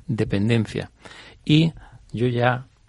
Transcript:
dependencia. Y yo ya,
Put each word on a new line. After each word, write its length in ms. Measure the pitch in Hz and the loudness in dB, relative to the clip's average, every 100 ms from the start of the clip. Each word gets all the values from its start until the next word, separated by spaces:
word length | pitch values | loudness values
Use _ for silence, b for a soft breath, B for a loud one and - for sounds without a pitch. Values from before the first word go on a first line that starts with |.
| - | -8
dependencia. 840 | 107 - 101 107 117 101 - - _ B B B B | -4 -2 0 0 0 0 -6 -8 _ B B B B
Y 300 | - 151 160 - b b - | 2 4 4 -2 b b -14
yo 140 | 107 123 | -4 -2
ya, 400 | 120 123 123 - _ | 2 2 0 -6 _